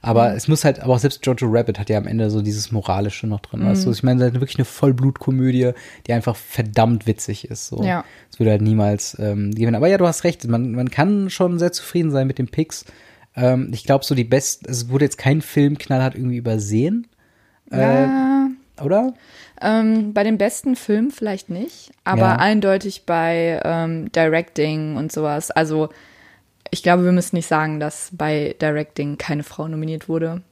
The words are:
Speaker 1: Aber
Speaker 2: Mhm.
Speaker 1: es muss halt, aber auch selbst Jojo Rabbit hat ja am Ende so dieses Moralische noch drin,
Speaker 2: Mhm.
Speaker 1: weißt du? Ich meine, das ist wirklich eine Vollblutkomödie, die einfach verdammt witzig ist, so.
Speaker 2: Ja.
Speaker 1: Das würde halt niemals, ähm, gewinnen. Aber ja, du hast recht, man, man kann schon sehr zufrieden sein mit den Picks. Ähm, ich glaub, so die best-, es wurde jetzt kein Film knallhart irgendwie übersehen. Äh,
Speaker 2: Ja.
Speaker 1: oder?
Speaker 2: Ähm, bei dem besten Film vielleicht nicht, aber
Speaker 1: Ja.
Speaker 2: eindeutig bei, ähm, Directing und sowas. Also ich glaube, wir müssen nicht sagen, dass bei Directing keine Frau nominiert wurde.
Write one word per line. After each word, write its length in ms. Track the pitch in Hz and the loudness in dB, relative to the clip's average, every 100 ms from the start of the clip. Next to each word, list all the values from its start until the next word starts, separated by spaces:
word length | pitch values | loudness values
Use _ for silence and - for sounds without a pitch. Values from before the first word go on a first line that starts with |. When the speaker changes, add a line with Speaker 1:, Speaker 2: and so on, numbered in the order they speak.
Speaker 1:
Aber 280 | 117 117 117 | 2 4 4
Speaker 2:
Mhm. 60 | 104 | 2
Speaker 1:
es 120 | - | 0
muss 160 | 151 | 2
halt, 160 | 151 127 | 2 0
aber 140 | 127 | 2
auch 40 | 123 | 2
selbst 260 | 139 - | 2 0
Jojo 220 | - 123 123 | -2 0 2
Rabbit 300 | 113 117 101 | 2 2 -2
hat 100 | 101 | -2
ja 80 | 107 | -2
am 100 | 101 | 0
Ende 200 | 110 107 | 0 0
so 120 | 107 | 0
dieses 300 | 104 104 110 | -2 -4 -4
Moralische 560 | 110 98 95 101 - 110 | -4 -2 -2 -2 -4 -6
noch 120 | 104 | -6
drin, 200 | - - | -6 -2
Speaker 2:
Mhm. 60 | - | 0
Speaker 1:
weißt 180 | 190 190 | 2 2
du? 60 | |
Ich 100 | 113 | 0
meine, 160 | 131 127 | 2 4
das 140 | 123 | 2
ist 60 | 120 | 0
wirklich 180 | 135 - | -2 -2
eine 60 | |
Vollblutkomödie, 1080 | 123 - 143 123 135 - - 131 131 127 123 123 - - - | -4 2 2 4 0 0 -2 0 2 2 0 -2 -14 -16 -2
die 40 | |
einfach 220 | 117 120 | 0 0
verdammt 720 | 110 - - 110 107 117 113 113 | -6 -6 -6 -2 2 2 2 0
witzig 420 | 107 - 104 - | -4 -4 -8 -10
ist, 200 | 110 - | -12 -10
so. 160 | - | -4
Speaker 2:
Ja. 200 | 196 175 - - _ | -2 -2 -6 -20 _
Speaker 1:
Das 80 | - | 0
würde 100 | 110 | 2
halt 120 | 104 | 4
niemals, 540 | 107 107 104 104 - - | 4 4 2 0 -4 -6
ähm, 320 | 107 104 101 | -4 -2 -2
gewinnen. 220 | 110 113 113 | 0 0 2
Aber 100 | 160 | 4
ja, 100 | 196 | 4
du 100 | 175 | 2
hast 160 | 160 | 2
recht, 200 | 175 170 120 | -2 -2 -2
man, 240 | 117 127 | 0 0
man 180 | 120 123 | -2 -4
kann 400 | - 170 208 190 | 0 2 2 -2
schon 300 | - 180 175 | -2 0 2
sehr 100 | 175 | -2
zufrieden 400 | 175 - 175 160 | -2 -4 -2 0
sein 160 | 139 135 | 0 0
mit 120 | 131 | -2
den 100 | 127 | -4
Picks. 360 | - 160 - - - - _ _ - | -2 -4 -6 -18 -20 -20 _ _ 0
Ähm, 340 | 123 127 - | 2 2 -2
ich 120 | 117 | -6
glaub, 200 | - 139 | 0 0
so 120 | - 135 | 2 -2
die 80 | |
best-, 420 | 120 131 - - - | 2 0 0 -8 -8
es 200 | 123 120 | -8 -2
wurde 160 | 135 | 0
jetzt 140 | 143 - | 0 0
kein 220 | 135 156 | 0 0
Film 380 | - - 143 143 | 0 2 2 0
knallhart 380 | - 131 131 - | -2 0 0 -2
irgendwie 200 | 127 123 | -4 -4
übersehen. 720 | 120 110 101 107 151 226 233 _ _ _ _ _ - | -2 -2 0 0 2 -2 -4 _ _ _ _ _ -6
Äh, 100 | - | 0
Speaker 2:
Ja. 680 | 269 269 269 269 262 269 269 262 _ - | 2 4 4 2 2 2 0 -4 _ -8
Speaker 1:
oder? 320 | 139 196 254 247 - - - - | 0 2 0 -4 -20 -20 -20 -4
Speaker 2:
Ähm, 500 | 208 220 220 220 208 | 0 2 4 2 2
bei 100 | 208 | 0
dem 140 | 208 214 | 2 2
besten 400 | 202 - 269 254 | 0 -2 -4 -4
Film 340 | - 208 254 | 0 0 0
vielleicht 380 | - 214 196 - | -2 -6 -6 -8
nicht, 420 | 175 285 - - - | -8 -8 -12 -20 -10
aber 160 | - 190 | -2 2
Speaker 1:
Ja. 160 | 190 - | 4 4
Speaker 2:
eindeutig 680 | 190 214 196 196 202 - - | 4 4 2 0 -2 -8 -2
bei, 520 | 165 165 165 170 165 | 0 0 0 0 0
ähm, 480 | - 165 165 165 196 | -2 -2 -2 -4 -2
Directing 840 | - 160 160 170 - 151 156 156 147 | 2 2 2 -2 -2 -2 0 -4 -4
und 140 | 156 | -6
sowas. 400 | - 151 147 - | -4 -2 -2 -2
Also 380 | 156 160 156 151 - - - - _ _ _ - | -2 0 0 -2 -6 -20 -20 -20 _ _ _ -10
ich 120 | - | -2
glaube, 220 | 175 175 180 | 2 4 4
wir 60 | |
müssen 240 | 180 175 175 | 2 2 -4
nicht 100 | - | 0
sagen, 320 | 156 156 151 | -2 0 -4
dass 300 | 151 - - | -6 -8 -14
bei 420 | 175 156 151 147 - | -6 -2 -2 -2 -2
Directing 560 | 156 147 151 - 143 147 | -2 -2 -4 -6 -6 -6
keine 280 | - 147 | -6 -6
Frau 220 | 143 - 156 | -6 -10 -8
nominiert 440 | 156 156 160 - | -6 -6 -8 -4
wurde. 320 | 165 160 170 - | -4 -2 -6 -12